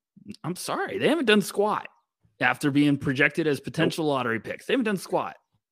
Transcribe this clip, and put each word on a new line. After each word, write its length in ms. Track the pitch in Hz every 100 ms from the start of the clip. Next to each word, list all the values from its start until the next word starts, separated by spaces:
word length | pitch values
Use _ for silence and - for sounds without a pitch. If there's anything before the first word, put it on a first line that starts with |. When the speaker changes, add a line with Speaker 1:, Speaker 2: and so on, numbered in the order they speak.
| _ - - -
Speaker 1:
I'm 120 | 151 180
sorry, 420 | - 165 392 -
they 100 | 151
haven't 180 | 330 240
done 160 | 214
squat 460 | - - 208 175 - _ _ _ _ -
after 320 | 127 123 147
being 260 | 139 147 139
projected 500 | 147 131 147 - 156
as 120 | 135
potential 460 | - 123 170 170 151
Speaker 2:
Nope. 100 | 135
Speaker 1:
lottery 240 | 120 113
picks. 260 | 107 90 -
They 80 |
haven't 120 | 240 214
done 120 | 196
squat. 400 | - 170 98 67 _ _ _